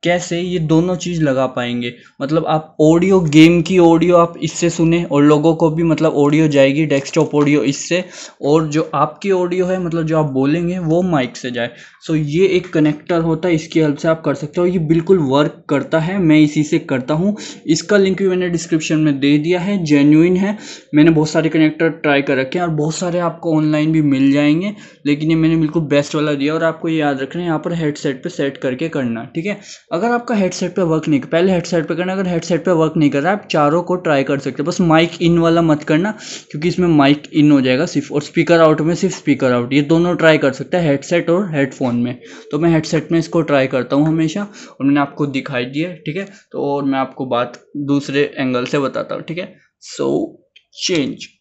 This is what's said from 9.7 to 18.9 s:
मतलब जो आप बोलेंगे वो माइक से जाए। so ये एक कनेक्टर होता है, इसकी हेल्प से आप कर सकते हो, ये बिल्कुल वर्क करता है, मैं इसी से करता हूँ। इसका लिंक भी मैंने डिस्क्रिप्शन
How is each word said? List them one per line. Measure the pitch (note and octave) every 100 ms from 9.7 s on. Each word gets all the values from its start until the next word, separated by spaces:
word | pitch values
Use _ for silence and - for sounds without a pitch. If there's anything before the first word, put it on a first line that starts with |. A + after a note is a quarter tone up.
| F#3
मतलब | F3 E3 D#3+
जो | D#3+
आप | D3
बोलेंगे | C3 C3+ D#3 E3+ F#3
वो | E3 E3
माइक | F#3 D#3+ B2 -
से | C3
जाए। | B2 A#2 - - _ -
so | D#3+
ये | D3 D3+ F#3+
एक | F3 F3+
कनेक्टर | E3+ D#3 D3 - E3+
होता | E3 D#3+ F3+
है, | D#3+
इसकी | E3 E3
हेल्प | D#3 C#3+
से | E3
आप | D#3+
कर | D#3 C3+
सकते | D3 -
हो, | F3
ये | F#3
बिल्कुल | D#3 E3 E3 F#3+
वर्क | C#3+ C3+ D3+ - _
करता | C#3+ - D#3+
है, | D#3+ G3
मैं | E3+ D3+
इसी | D3+ D3+
से | D3 E3
करता | - C3+ -
हूँ। | D#3 F#3+ G#3 - - -
इसका | D#3+ - G#3
लिंक | F#3+ F#3
भी | G3
मैंने | F3+ F3+
डिस्क्रिप्शन | E3+ - D#3+ D#3